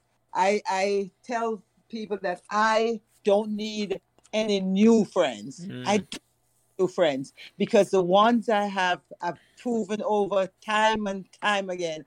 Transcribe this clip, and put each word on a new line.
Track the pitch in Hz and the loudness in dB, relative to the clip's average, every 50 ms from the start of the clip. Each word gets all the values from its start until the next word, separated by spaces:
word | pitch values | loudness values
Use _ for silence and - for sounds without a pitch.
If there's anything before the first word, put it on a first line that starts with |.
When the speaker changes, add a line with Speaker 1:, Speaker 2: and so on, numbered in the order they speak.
| _ _ _ _ _ _ - | _ _ _ _ _ _ -2
Speaker 1:
I, | - 185 196 208 208 - - | 0 0 2 2 0 -2 -4
I | 190 190 190 202 202 202 196 185 _ _ _ | -2 -2 0 0 0 -2 -4 -6 _ _ _
tell | - 247 226 233 226 220 202 _ _ _ _ _ - | -8 -6 -4 -4 -4 -6 -6 _ _ _ _ _ -14
people | 226 226 214 180 208 190 | -12 -12 -8 -8 -8 -6
that | - 185 - - _ - | -4 -4 -6 -6 _ -4
I | 208 208 214 220 220 220 226 233 233 208 _ _ _ _ - | -2 0 2 2 2 2 2 0 -2 -4 _ _ _ _ 2
don't | 208 196 208 220 214 | 2 2 2 2 0
need | 214 208 214 220 214 214 208 175 190 180 _ _ _ _ _ - - | -6 -6 -6 -6 -4 -4 -4 -4 -4 -8 _ _ _ _ _ -6 -4
any | 214 220 214 202 196 | -2 0 0 0 0
new | 185 185 190 196 214 226 233 220 196 | 0 0 4 6 6 8 8 6 4
friends. | - - 190 165 135 117 104 104 135 131 - 170 | 2 2 0 2 0 0 -6 -12 -14 -14 -14 -14
Speaker 2:
Mm. | 196 123 127 127 180 | -12 -10 -8 -2 0
Speaker 1:
I | 208 214 | 0 0
don't | - - - | -2 -4 -14
need | - _ _ _ _ _ _ _ _ _ _ _ - | -16 _ _ _ _ _ _ _ _ _ _ _ -2
new | 185 180 | -2 -2
friends | - - 175 151 135 131 135 - _ - - - _ - | 2 2 2 2 2 0 -6 -10 _ -20 -20 -16 _ -4
because | 202 - - 208 190 - | -4 2 4 4 4 4
the | - 190 175 | 2 0 2
ones | 175 185 202 214 233 240 233 202 - | 4 4 4 4 4 4 2 0 0
I | 214 202 208 | 0 0 0
have, | 202 190 196 185 180 180 180 _ _ - - | -2 -2 -2 0 0 -2 -4 _ _ -18 -10
I've | - 175 165 - _ _ _ - | -8 -8 -8 -10 _ _ _ -10
proven | - 247 233 226 214 175 214 214 170 | -6 -4 -4 -4 -4 -4 -6 -6 -2
over | 180 214 208 202 175 196 190 190 180 _ _ - | -2 0 0 0 0 0 -2 -2 -2 _ _ -6
time | 214 214 214 220 220 220 214 208 196 | -2 0 2 2 2 2 0 -4 -6
and | 196 196 180 _ _ - | -6 -8 -10 _ _ -6
time | 180 208 208 196 196 185 | -2 -2 0 0 -2 -4
again | 180 180 175 165 156 156 143 | -6 -6 -6 -6 -6 -8 -14